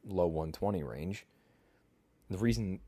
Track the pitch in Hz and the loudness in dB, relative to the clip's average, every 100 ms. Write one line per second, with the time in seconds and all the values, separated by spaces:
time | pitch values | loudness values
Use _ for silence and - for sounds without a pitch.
0 | - 92 85 80 80 - 98 95 67 64 | -4 2 4 2 -2 -2 0 0 -2 -6
1 | 85 107 - _ _ _ _ _ _ _ | -6 -8 -12 _ _ _ _ _ _ _
2 | _ _ - 92 120 117 98 95 | _ _ -10 0 2 2 0 -4